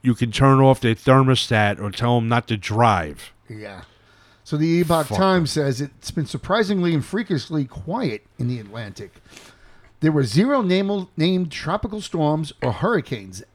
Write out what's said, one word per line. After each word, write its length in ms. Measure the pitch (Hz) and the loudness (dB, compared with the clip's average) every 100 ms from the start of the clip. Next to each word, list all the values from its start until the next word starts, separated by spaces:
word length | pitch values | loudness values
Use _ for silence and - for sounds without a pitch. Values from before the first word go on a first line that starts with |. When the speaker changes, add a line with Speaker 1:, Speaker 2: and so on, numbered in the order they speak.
Speaker 1:
you 140 | 127 | 0
can 160 | 117 120 | 0 -2
turn 280 | 104 135 135 | 2 4 6
off 200 | 135 131 | 6 4
their 140 | 120 | 2
thermostat 840 | 113 - 131 131 127 - 110 104 101 | 0 4 4 6 2 2 2 2 0
or 100 | 101 | -6
tell 260 | 90 120 120 | -4 0 0
'em 120 | 113 | 2
not 200 | 120 - | -2 -2
to 80 | 110 | -6
drive. 760 | - 107 120 95 80 71 - _ _ | -2 2 4 2 -2 -12 -20 _ _
Speaker 2:
Yeah. 340 | 107 107 95 - _ _ _ _ _ | -16 -16 -18 -20 _ _ _ _ _
So 120 | - 151 | -8 -2
the 240 | 160 170 | 2 2
Epoch 280 | 165 165 143 | 2 2 2
Speaker 1:
Fuck. 100 | 107 | 2
Speaker 2:
Times 320 | 190 185 156 | 4 4 2
says 300 | 156 139 123 | 0 -2 -2
it's 280 | 143 - - | -6 -10 -10
been 140 | - | -6
surprisingly 720 | 147 127 - 208 196 196 175 | -6 -8 -2 0 2 0 2
and 100 | 160 | 0
freakishly 640 | - 196 240 156 - 156 135 | -2 -4 -2 -4 -2 -6 -6
quiet 580 | - 120 214 202 107 _ _ | -8 -8 -4 -4 -6 _ _
in 100 | 123 | -6
the 100 | 123 | -6
Atlantic. 520 | 101 110 104 92 98 _ _ - - _ - - - _ | -10 -12 -12 -12 -18 _ _ -20 -20 _ -20 -20 -20 _
There 120 | 156 | 0
were 100 | 151 | 2
zero 380 | 127 117 240 285 | 2 2 2 2
name-, 460 | 196 185 196 202 180 - | 2 0 0 -4 -6 -2
named 320 | 160 185 175 | 0 0 -4
tropical 500 | - 151 196 214 214 | -6 -6 -4 -6 -8
storms 520 | - 170 151 156 151 - | -8 -2 0 0 -4 -6
or 100 | 127 | -6
hurricanes. 720 | 107 196 220 - 120 95 92 - | -2 0 -2 -4 -10 -10 -18 -20